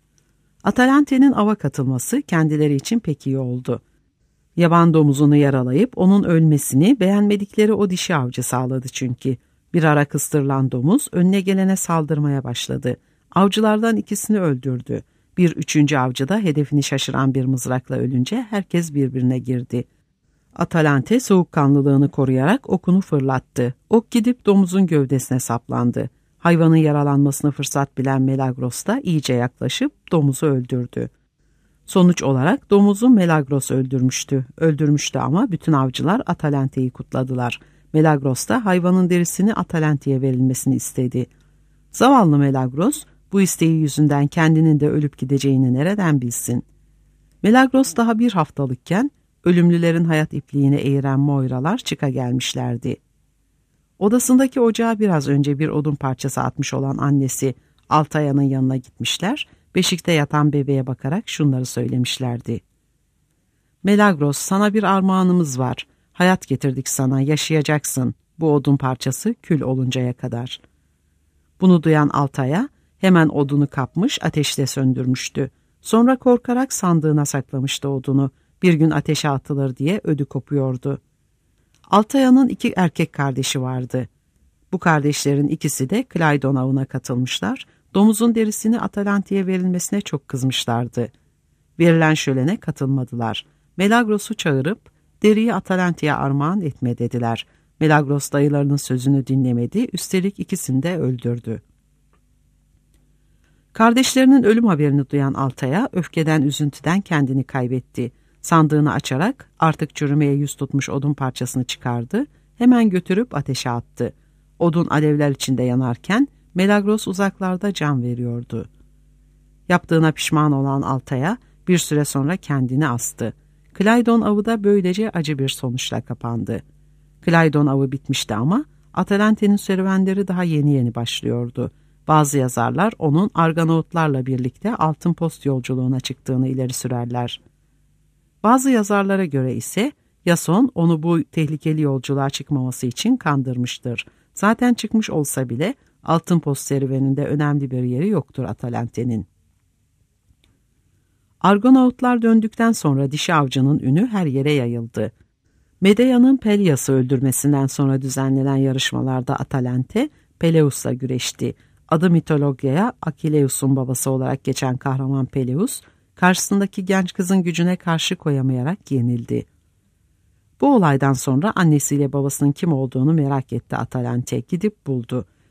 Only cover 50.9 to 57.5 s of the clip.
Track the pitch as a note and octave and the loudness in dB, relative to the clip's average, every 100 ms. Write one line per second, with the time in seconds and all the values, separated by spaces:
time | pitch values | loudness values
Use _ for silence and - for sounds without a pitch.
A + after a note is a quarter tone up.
50.9 | C#3 C3+ C3+ C#3+ C#3 B2+ B2+ D3+ B3 - | 0 0 0 0 0 -2 -2 -2 -4 -6
51.9 | C#3 C#3+ C3 B2 B2+ - C3 B2 A#2+ C3+ | -4 -4 -4 -4 -4 -4 -6 -6 -4 -6
52.9 | - _ _ _ _ _ _ _ _ _ | -8 _ _ _ _ _ _ _ _ _
53.9 | _ G3+ A#3+ B3 B3+ C4+ C4+ A#3 G#3+ A3+ | _ 0 2 4 4 4 2 0 2 -2
54.9 | G#3+ G#3 D#3+ C3+ C#3 C#3+ C#3 D#3 D3+ D3+ | 0 2 0 2 0 0 0 -2 -2 -4
55.9 | D3 C3+ C3 C#3 C3 B2+ - C#3 C3+ C3+ | -4 -6 -4 -6 -4 -4 -4 -6 -4 -4
56.9 | - C#3 C#3 C3+ - C3+ | -2 0 0 0 -2 -4